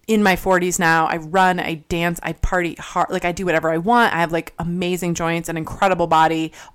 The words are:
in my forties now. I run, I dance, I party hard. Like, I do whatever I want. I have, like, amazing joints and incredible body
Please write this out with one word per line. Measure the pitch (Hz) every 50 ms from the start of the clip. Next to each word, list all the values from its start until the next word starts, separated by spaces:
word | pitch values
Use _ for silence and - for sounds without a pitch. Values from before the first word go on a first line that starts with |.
| _
in | - 220 214
my | 208 190 180
forties | 170 - 196 185 175 180 180 175 -
now. | 180 160 165 165 160
I | - - 170
run, | 156 156 170 190 185 185 185 180
I | - - 165
dance, | 151 - _ 180 170 170 175 175 -
I | - 160
party | 165 - - - 190 180 175 165 - -
hard. | - - - 180 170 -
Like, | 185 180 170
I | 175
do | 175 175 196
whatever | 180 156 160 156 160
I | 165 160
want. | 170 214 240 240 233 196 -
I | 165
have, | 170 160
like, | 170 165 165 - - -
amazing | 165 170 175 180 175 175 185 170 190 175 170
joints | 156 170 165 170 170 170 -
and | 165 160
incredible | 156 - - - 202 196 185 175 170
body | 165 165 156 160 160 160 160 160 160 - - - -